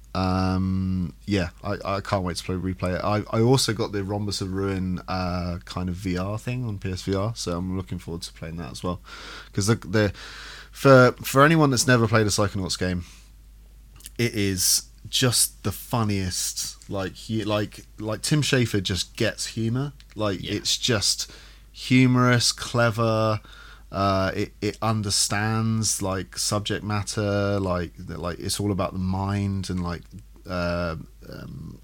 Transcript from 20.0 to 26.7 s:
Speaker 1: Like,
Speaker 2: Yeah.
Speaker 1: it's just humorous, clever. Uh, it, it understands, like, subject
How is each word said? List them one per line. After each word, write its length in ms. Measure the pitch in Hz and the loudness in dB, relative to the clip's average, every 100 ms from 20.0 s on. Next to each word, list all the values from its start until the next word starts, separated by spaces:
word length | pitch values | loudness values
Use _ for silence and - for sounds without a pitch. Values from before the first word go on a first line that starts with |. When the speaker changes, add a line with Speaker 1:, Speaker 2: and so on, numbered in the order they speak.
| - - | -14 -4
Speaker 1:
Like, 280 | 104 90 | -2 -2
Speaker 2:
Yeah. 100 | - | -4
Speaker 1:
it's 240 | 101 - - | -4 -2 -2
just 540 | - 110 - - - - - - - | 0 2 2 -2 -6 -12 -20 -20 -20
humorous, 800 | - - 127 127 123 123 120 - | -10 2 6 6 6 6 4 2
clever. 880 | - - 120 117 110 113 110 110 107 - - - - - | -2 -2 2 2 2 2 2 2 0 -6 -20 -20 -20 -8
Uh, 400 | 92 98 95 95 - | 0 2 2 0 -2
it, 180 | 104 - | -4 -4
it 180 | 104 - | -6 -2
understands, 1200 | 110 110 101 - - 104 107 110 113 110 107 - | -2 0 0 0 0 0 0 0 0 0 0 -2
like, 360 | 95 95 92 - | -2 -4 -6 -6
subject 460 | - 104 104 | -2 -2 -2